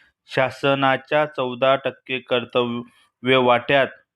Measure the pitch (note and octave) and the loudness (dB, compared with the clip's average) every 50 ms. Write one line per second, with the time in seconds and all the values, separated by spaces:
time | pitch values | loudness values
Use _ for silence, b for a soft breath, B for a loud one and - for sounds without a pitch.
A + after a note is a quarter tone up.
0 | b b b _ _ - - C#3 C3 B2+ - - - C#3 C#3 C#3 C#3 C3+ C3 C3 | b b b _ _ -6 -2 -2 -2 -2 -4 -4 -2 -2 0 0 0 0 0 -2
1 | - _ D3+ D3+ D3+ D3 - - C3 B2+ B2 A#2+ C3+ C3+ C3+ C3+ - C3 - - | -2 _ -2 -2 -2 -2 -4 -6 -6 -6 -4 0 0 2 2 0 -2 -6 -8 -10
2 | _ - C3 B2+ - - C3 B2 A#2 A2+ - B2+ B2 A#2+ A#2+ A#2+ A#2+ - _ _ | _ -10 -10 -10 -4 -4 -4 -4 -4 -2 -2 -2 -2 0 -4 -6 -8 -12 _ _
3 | _ _ _ _ A#2+ B2 C3 C3 B2 B2 A#2+ A#2+ - - C#3+ C#3 C3 - - - | _ _ _ _ 0 2 2 4 4 4 2 2 2 2 2 2 2 0 -4 -10
4 | _ _ _ | _ _ _